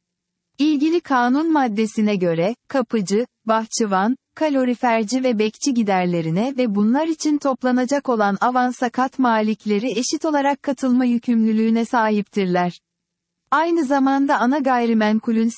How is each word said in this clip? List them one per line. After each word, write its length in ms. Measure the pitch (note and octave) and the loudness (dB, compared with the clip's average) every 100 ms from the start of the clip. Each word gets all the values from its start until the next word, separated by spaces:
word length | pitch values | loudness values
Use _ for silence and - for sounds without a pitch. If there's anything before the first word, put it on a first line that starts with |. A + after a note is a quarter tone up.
| _ _ _ _ _ - | _ _ _ _ _ -2
İlgili 420 | D4 D4 D#4 E4+ | 0 2 2 0
kanun 520 | - B3+ A#3+ C4+ E4 | 0 0 2 2 2
maddesine 640 | D4+ B3+ G#3 A3 - G#3+ G3+ | 0 0 0 -2 0 0 0
göre, 380 | F3+ E3 F#3 A#3+ - | 0 0 -2 -4 -4
kapıcı, 580 | C#4 A#3+ A3+ F#3 G3+ B3 _ A3 | -4 -2 -2 0 -2 -2 _ -2
bahçıvan, 720 | A3 A3+ - A3 F#3+ G#3 C4+ _ | -2 -2 -4 -2 0 0 -2 _
kaloriferci 920 | - D#4 C4+ B3+ A#3+ B3 A3+ G#3 C4 | -4 -2 0 0 0 0 0 -2 -2
ve 140 | C4 G#3+ | 0 0
bekçi 360 | G#3+ - C#4+ | -2 -2 -2
giderlerine 800 | A#3+ G3+ F#3 F3+ E3+ D#3+ E3+ B3 C4+ | 0 0 0 0 0 -2 -2 -2 -2
ve 160 | B3 | -2
bunlar 320 | G3+ G#3+ C4+ E4 | 0 2 2 0
için 320 | D#4 D4+ D4 | -2 -2 0
toplanacak 720 | C#4 C4 B3+ B3 B3 C#4+ C4+ | -2 -2 0 0 0 -2 -2
olan 280 | A3+ G3+ G3 | 0 0 0
avansa 500 | A#3+ B3+ B3 B3 B3 | 0 0 -2 -2 -4
kat 280 | - B3+ - | -2 -4 0
malikleri 720 | C4 A3 G#3+ G#3+ G#3+ G#3 B3 | 0 2 0 -2 -2 -2 -2
eşit 340 | G3+ B3 D#4 | -4 -4 -4
olarak 380 | D#4+ D4 C#4 C#4 | -2 0 0 -2
katılma 420 | - C4+ C4 B3 | -4 -4 0 2
yükümlülüğüne 800 | B3+ A#3+ - A3+ A3 A3 A3+ A3+ | 2 0 0 0 2 2 2 0
sahiptirler. 880 | A3+ B3 A3 G#3 G3 G#3 F#3+ F3 F3 - _ _ _ _ _ _ _ | 0 0 2 0 -2 -2 0 0 -2 -6 _ _ _ _ _ _ _
Aynı 320 | C#4+ E4 E4+ | 0 2 0
zamanda 540 | C4 C#4 C4+ C4+ C#4 B3 | 0 2 2 2 0 0
ana 200 | A#3+ D4 | 0 0
gayrimenkulün 880 | C4+ B3 A#3 A3+ G#3+ A3 - A3+ A3+ | 0 0 2 2 2 0 0 0 0